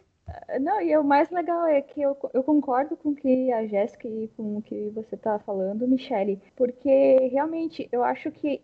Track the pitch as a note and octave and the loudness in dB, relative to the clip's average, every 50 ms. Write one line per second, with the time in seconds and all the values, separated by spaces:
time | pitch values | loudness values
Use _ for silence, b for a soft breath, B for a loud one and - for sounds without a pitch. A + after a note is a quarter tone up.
0 | _ _ _ _ _ - - - - - - B3+ C4+ D#4+ G#4 G#4+ F4 E4+ D4+ D#4 | _ _ _ _ _ -16 -16 -14 -10 -6 -4 -4 -2 -2 -2 0 0 2 2 2
1 | D4 C#4 C#4 C#4+ E4 - F4 F4+ D#4+ E4 E4+ E4+ E4+ E4 D4+ C#4 C#4 - - D4 | 4 4 4 4 4 2 0 -4 -2 -2 -2 -2 0 2 2 2 0 -2 -6 -2
2 | C#4+ C#4 C#4 C#4 - - - B3 C4 D4 D4+ D4 C4 C#4+ B3 B3 C#4 D#4 E4+ - | -2 -2 -2 -2 -6 -4 -2 -2 0 2 2 2 2 2 0 0 0 -2 -4 -6
3 | - D4+ C#4+ - - C4 B3+ B3+ B3+ C4 A#3+ A3 A3+ G#3+ G#3 G3 G#3 A#3 - - | -4 -6 -4 -2 2 2 2 2 2 2 0 0 -2 -2 -2 -2 -2 -2 -4 -10
4 | - A#3 A3 A3 A3 A3 _ - A3 G#3+ G#3 G#3+ G#3+ - G#3+ G#3 G#3 G#3 G#3+ A3 | -12 -10 -8 -8 -8 -10 _ -8 -8 -6 -6 -8 -8 -8 -8 -8 -8 -8 -8 -10
5 | A3 - - G3 - A3+ G#3+ G#3 - - G3+ G3 F#3+ F#3+ G3+ G#3+ B3 B3+ C4 B3+ | -12 -10 -10 -8 -4 -4 -4 -4 -4 -6 -4 -4 -4 -4 -4 -2 0 0 0 0
6 | - - B3+ G3+ G3 G#3 G3 G3 B B B - B3+ B3 B3 - - C#4 C4+ C4+ | 0 -2 -2 -2 0 -2 -2 -6 B B B -2 -2 -2 -2 -2 2 4 4 6
7 | C#4 C4+ C4+ C4 C4 B3+ A#3+ C#4 D4 D#4+ E4 E4 E4 D#4 - - - - - A#3+ | 6 6 6 6 4 4 0 0 -2 -2 -2 -4 -6 -6 -6 -8 -10 -4 -2 0
8 | A#3+ B3 C4 C4 - D#4+ - - - D4 C4+ - | 0 0 -2 -2 -6 -10 -8 -4 -4 -2 -4 -4